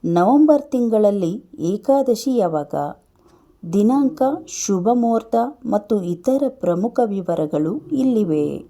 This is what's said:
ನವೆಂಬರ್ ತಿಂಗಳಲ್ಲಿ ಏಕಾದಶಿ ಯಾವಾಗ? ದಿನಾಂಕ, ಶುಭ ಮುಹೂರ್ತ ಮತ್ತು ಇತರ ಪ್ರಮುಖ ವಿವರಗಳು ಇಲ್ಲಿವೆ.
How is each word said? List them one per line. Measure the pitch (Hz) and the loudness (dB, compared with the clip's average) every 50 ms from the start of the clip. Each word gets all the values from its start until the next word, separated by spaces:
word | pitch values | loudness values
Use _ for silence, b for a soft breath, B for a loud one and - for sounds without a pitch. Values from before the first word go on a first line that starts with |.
| - | -2
ನವೆಂಬರ್ | 165 170 175 175 202 254 294 311 302 302 285 285 | 0 0 2 4 4 6 6 6 6 6 4 2
ತಿಂಗಳಲ್ಲಿ | - - 262 240 233 220 214 214 208 202 202 185 165 180 220 - _ - - | -2 -2 -2 0 2 2 4 4 4 2 2 -2 -2 -4 -6 -10 _ -12 -6
ಏಕಾದಶಿ | 147 170 196 214 - - 269 277 269 262 233 214 - 277 262 | -4 -4 -4 -4 0 2 2 2 4 2 0 0 0 -2 0
ಯಾವಾಗ? | 240 196 175 160 151 147 - - 147 143 147 - _ _ _ b b b b b b b b b b - 175 165 | 0 0 0 0 -4 -6 -4 -6 -6 -6 -6 -8 _ _ _ b b b b b b b b b b -12 -4 0
ದಿನಾಂಕ, | 202 208 220 254 277 277 262 311 - 269 262 285 359 - - | 2 2 4 2 2 0 0 0 0 -2 -2 -2 -4 -10 -12
ಶುಭ | - - - - 202 185 175 220 240 | -12 -10 -4 -2 -2 0 2 0 2
ಮುಹೂರ್ತ | 247 233 233 226 226 226 - - 233 233 254 294 _ - | 2 2 0 0 -2 -2 -2 -2 -2 -2 -2 -6 _ -8
ಮತ್ತು | 226 202 208 208 - 233 208 180 | -4 -4 -4 -2 0 -2 -2 0
ಇತರ | 175 175 170 - - 262 269 277 262 | -2 -6 -4 -2 -2 0 0 0 -2
ಪ್ರಮುಖ | 262 - - 175 175 175 196 240 240 - 247 | -4 -4 -2 -2 -2 0 -2 -2 0 0 0
ವಿವರಗಳು | 220 202 196 180 175 170 - 156 151 - 147 151 156 202 302 320 - 311 | 0 -2 -6 -4 -4 -2 -2 -2 -2 -2 -2 -2 -2 -4 -6 -8 -6 -4
ಇಲ್ಲಿವೆ. | 262 262 262 247 220 208 175 156 151 147 147 139 139 - - | 0 0 2 2 2 0 0 0 -2 -2 -2 -4 -8 -12 -16